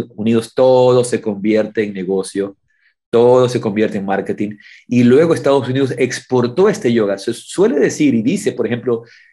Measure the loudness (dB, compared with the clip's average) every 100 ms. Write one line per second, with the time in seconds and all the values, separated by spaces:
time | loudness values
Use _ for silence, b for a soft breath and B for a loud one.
0 | -8 -6 -2 -2 -2 2 4 4 4 4
1 | 0 -4 -4 -4 0 0 0 -4 -6 -6
2 | -4 -4 -4 -6 -6 -10 _ _ _ _
3 | _ 2 4 4 2 -2 -4 -2 -2 -4
4 | -4 -4 -4 -6 -8 -8 B B _ 2
5 | 4 4 4 0 0 0 0 -2 -2 -2
6 | -4 -4 -4 -2 0 2 0 2 0 0
7 | 0 -2 -6 -10 -10 -2 0 2 -2 0
8 | 0 0 -2 -2 -4 -4 -6 -4 -4 -6
9 | B B B